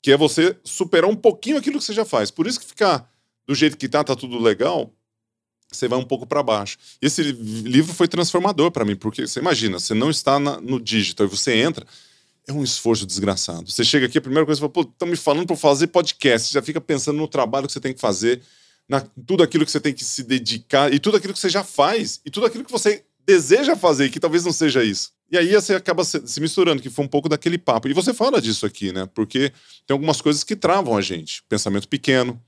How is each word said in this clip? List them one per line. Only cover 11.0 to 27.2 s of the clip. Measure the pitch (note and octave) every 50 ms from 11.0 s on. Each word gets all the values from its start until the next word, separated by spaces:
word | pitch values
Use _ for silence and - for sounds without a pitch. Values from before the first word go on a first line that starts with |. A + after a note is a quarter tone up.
| G2 F#2 - - G#2
e | F#2+
você | G2 G2+ - C#3 A#2+
entra, | A2 A#2+ E3 D#3+ - - _ - - - _ _ _ _ _ _ _ _
é | -
um | C#3 D3
esforço | C#3 A#2 - - - A#2 A2+ A2 G2+
desgraçado. | F#2 F#2 F#2+ G2 G2+ F#2+ F#2 - - F2 E2+ E2+ F2
Você | - - A#2
chega | - - D3 B2+
aqui, | B2 A#2+ D3+
a |
primeira | - C3+ C3 D3+ D#3
coisa, | D3 D#3 C#3
você |
fala, | D3 C#3+
"Pô, | - F3 D#3
tão | B2 _ _ F3+ E3+
me | F3
falando | E3 - - C#3+ D#3 F3+
pra | F3 F3
eu | D3
fazer | - D3+ C#3+ C#3 E3 E3+
podcast", | - F3+ F3 - - _ - C#3+ A#2+ A2+ A#2 -
já | - C#3+
fica | A#2+ - D#3 E3
pensando | - - D#3 C3+ - - D3 D3+
no | D#3 D3
trabalho | - C#3+ B2+ A2 B2 C#3 C3+
que | C#3+
você | - C3
tem | - C3
que | C3 -
fazer, | - A#2 G2 F2+ G#2 A#2 B2 B2 - _ _ _ _ _ _ _ _ _
na, | C3+ C#3 B2 - _ C3 B2
tudo | - F#3+ F3+
aquilo | E3+ D#3 - E3 D3+
que | -
você | - D3+
tem | - D3+ C3
que | - -
se | - - -
dedicar, | C3 A2+ C3 B2+ A#2+ - A#2 A2+ - _ - C3+ C#3+ D3
e | C3+ D3
tudo | - G#3 G#3
aquilo | G3+ - F#3+
que | F#3+ -
você | - F#3
já | E3 G3+ G3
faz, | - - - C#3+ D#3+ G#3+ A3+ - B2 - - _
e | D3
tudo | C#3 G3+ A#3+
aquilo | A3+ A#3 B3 -
que | -
você | B3 A3 - G#3 G#3 G3+ _ _ _ _ _
deseja | - G3 F3+ D3 B2+ F3 A#3+ C#4+ C4+ E4
fazer, | G#3 F3+ F3 D3+ C3 C#3 C3
que | A#2 -
talvez | - E3+ D3+ F3 F3
não | F3
seja | D#3 - D#3+ D3+ B2 C3 A#2+
isso. | G#2+ G2 - - - _ _ _ _
E | D3+ F3+
aí | E3+ F3 G3+
você | G#3+ F3+ - G3+
acaba | F#3 - - E3+ E3 F3
se, | - - D3+ A#2+ A#2+
se | - -
misturando, | D3+ D#3+ - - F3+ F3 D#3 C3+
que | B2+ C3+
foi | A#2+ - C#3+
um | C3+
pouco | - D3